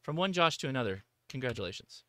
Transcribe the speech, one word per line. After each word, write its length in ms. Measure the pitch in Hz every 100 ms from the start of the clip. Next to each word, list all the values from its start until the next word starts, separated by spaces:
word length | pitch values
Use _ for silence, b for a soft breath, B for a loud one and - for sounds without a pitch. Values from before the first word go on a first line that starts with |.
From 120 | -
one 180 | 160 190
Josh 240 | 180 165 -
to 100 | 139
another, 340 | 131 113 95 - _ _
congratulations. 760 | 131 127 110 92 101 - -